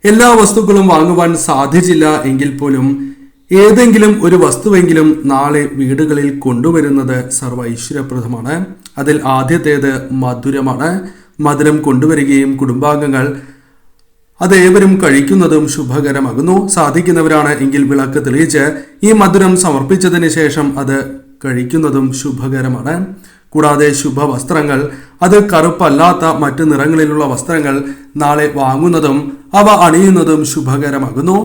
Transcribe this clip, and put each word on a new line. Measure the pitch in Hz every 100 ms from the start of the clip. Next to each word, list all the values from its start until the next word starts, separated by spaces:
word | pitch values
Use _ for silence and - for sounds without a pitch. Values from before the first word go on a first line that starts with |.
| 202
എല്ലാ | 220 240 233
വസ്തുക്കളും | 208 208 196 196 190
വാങ്ങുവാൻ | 160 165 175 170 165 -
സാധിച്ചില്ല | 139 139 165 180 160 151 151 135
എങ്കിൽ | 135 143 135
പോലും | 143 135 135 139 - - - _ _ 185
ഏതെങ്കിലും | 208 214 240 214 214 208 170
ഒരു | 180
വസ്തുവെങ്കിലും | 151 - 214 190 175 160 156 151 135
നാളെ | 135 143 147 143 135
വീടുകളിൽ | 131 139 151 143 143 139
കൊണ്ടുവരുന്നത് | 131 120 147 165 143 139 127 127 123 -
സർവ്വ | 131 123 120
ഐശ്വര്യപ്രദമാണ്. | 117 - 143 135 127 117 120 113 160 185 - - -
അതിൽ | 143 151 147 165
ആദ്യത്തേത് | 131 165 151 147 139 131 131 131
മധുരമാണ്. | 127 120 135 139 131 123 151 190 - - _ _ 147
മധുരം | 139 151 151 143
കൊണ്ടുവരികയും | 131 151 156 139 139 135 135
കുടുംബാംഗങ്ങൾ | 135 120 147 147 147 135 139 139 - - _ _ _ _ _ _ _ _
അത് | 180 190 180
ഏവരും | 185 196 190
കഴിക്കുന്നതും | 180 135 139 196 170 151 151
ശുഭകരമാകുന്നു. | - 135 131 143 139 135 117 160 190 196 175
സാധിക്കുന്നവരാണ് | 147 165 175 165 156 156 151 147
എങ്കിൽ | 139 143 135
വിളക്ക് | 139 135 147 139
തെളിയിച്ച് | 131 160 131 139 - - _ 208
ഈ | 220
മധുരം | 190 190 190 180
സമർപ്പിച്ചതിന് | 185 139 131 190 180 170 165 160
ശേഷം | 151 143 143 139
അത് | 131 135 135 - - -
കഴിക്കുന്നതും | 135 123 123 160 151 135 131 127
ശുഭകരമാണ്. | 147 127 131 131 131 123 120 170 190 - - _ _
കൂടാതെ | 151 151 143 147 139
ശുഭവസ്ത്രങ്ങൾ, | 151 131 147 123 - 160 147 135 147 - - _ 180
അത് | 208 202
കറുപ്പല്ലാത്ത | 175 165 165 170 139 170 - 160 151
മറ്റു | 147 131 160
നിറങ്ങളിലുള്ള | 143 147 160 151 151 143
വസ്ത്രങ്ങൾ | 123 - 165 143 135 139 - - 147
നാളെ | 147 147 151 143
വാങ്ങുന്നതും | 135 131 170 165 147 139 147 - - 196
അവ | 208 208 170
അണിയുന്നതും | 160 196 185 160 151 151
ശുഭകരമാകുന്നു. | - 127 139 147 139 131 120 165 190